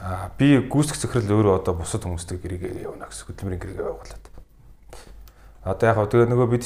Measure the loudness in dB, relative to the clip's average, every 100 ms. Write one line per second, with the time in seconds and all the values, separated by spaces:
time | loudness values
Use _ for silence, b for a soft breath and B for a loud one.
0 | -8 -8 -6 2 6 6 4 0 0 -2
1 | -2 0 2 4 4 4 2 -4 -4 -6
2 | -4 -6 -8 -10 -8 -8 -8 -10 -12 -12
3 | -14 -14 -14 -10 -6 -6 -8 -8 -8 -8
4 | -14 -18 -18 -20 -20 -20 -20 -20 -20 B
5 | B B B B B B -6 2 2 4
6 | 4 4 4 4 2 2